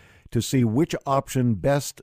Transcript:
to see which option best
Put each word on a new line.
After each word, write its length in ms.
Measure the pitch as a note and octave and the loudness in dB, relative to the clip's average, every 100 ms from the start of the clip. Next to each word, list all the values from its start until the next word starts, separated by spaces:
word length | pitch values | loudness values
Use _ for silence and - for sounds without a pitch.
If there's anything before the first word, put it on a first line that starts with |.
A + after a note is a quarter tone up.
| - - - | -20 -20 -6
to 100 | A#2 | -4
see 220 | - C3+ | 0 2
which 320 | A#2 A2 E3+ - - | 2 2 0 -2 0
option 500 | C#3 - C3 B2 G#2+ | -2 0 0 0 0
best 460 | D#2+ C#3+ - - | 0 0 -2 -14